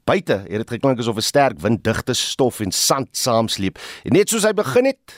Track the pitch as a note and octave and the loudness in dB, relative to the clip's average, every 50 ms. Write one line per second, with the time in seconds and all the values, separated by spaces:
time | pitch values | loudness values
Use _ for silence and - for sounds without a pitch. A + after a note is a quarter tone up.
0 | - - C3 D3+ D3+ - A#2 F#2+ G2 E2+ F2+ G#2+ A2 - B2 A2 - C#3 C3 A2+ | -2 0 0 0 0 0 -2 -2 -2 -4 -6 -6 -6 -6 -6 -2 0 0 0 0
1 | A#2+ A2+ A2 G#2 G#2+ - - C#3+ C#3 C3 A2+ - D#2 G#2 A#2 G2+ - A2 A2+ - | 0 -2 -2 -2 -2 0 2 4 2 2 2 0 0 0 0 0 0 0 -2 -2
2 | - - B2 - - - - - C#3 A#2+ - - A2 G2 - - - - D#3 C3+ | -2 -4 -2 -2 -2 -4 0 0 0 0 0 -2 -6 -4 -2 0 0 0 0 0
3 | C3 - - - - C3 A#2 A2+ A2+ G#2+ - - G2 F#2+ - - - - - - | -2 -6 -6 -4 -2 2 2 2 2 0 -2 -2 -4 -4 -4 -6 -16 -18 -16 -10
4 | - - A2 F3 G#3 - - A3+ F#3+ G#3+ G#3+ G3 G#3 - A#3 B3 B3 C4+ C4+ _ | -4 2 4 4 4 2 2 0 0 0 0 0 -2 2 2 2 2 2 0 _
5 | _ - - | _ -20 -20